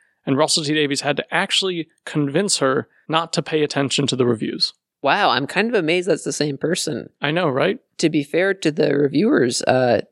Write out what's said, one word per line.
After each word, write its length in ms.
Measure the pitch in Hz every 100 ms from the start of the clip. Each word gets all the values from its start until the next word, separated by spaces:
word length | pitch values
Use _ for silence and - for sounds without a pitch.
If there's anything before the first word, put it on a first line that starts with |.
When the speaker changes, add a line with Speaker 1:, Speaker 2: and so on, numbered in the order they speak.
| _ _ -
Speaker 1:
and 120 | 135
Russell 260 | 151 -
T 100 | 147
Davies 280 | 156 147 139
had 160 | 139 147
to 160 | -
actually 560 | 170 196 - 190 175 156 _ -
convince 540 | 156 143 147 208 -
her 280 | 135 131 123 _ -
not 240 | 160 165
to 100 | -
pay 180 | - 156
attention 460 | 147 139 135 - 135
to 80 | 127
the 100 | 120
reviews. 480 | 113 - - - - _ _
Speaker 2:
Wow, 260 | 139 180 180
I'm 160 | 123 139
kind 240 | 180 226
of 60 | 233
amazed 320 | 156 180 180
that's 140 | 156
the 100 | -
same 240 | - 147 139
person. 520 | 156 180 - 120 - -
Speaker 1:
I 80 | 143
know, 180 | 160 170
right? 300 | 131 165 208 _ -
Speaker 2:
To 100 | 165
be 140 | 156
fair 320 | 139 165 196 190
to 160 | 160
the 240 | 156 147 143
reviewers, 640 | 143 147 220 285 120 113
uh, 400 | - 127 123 110 -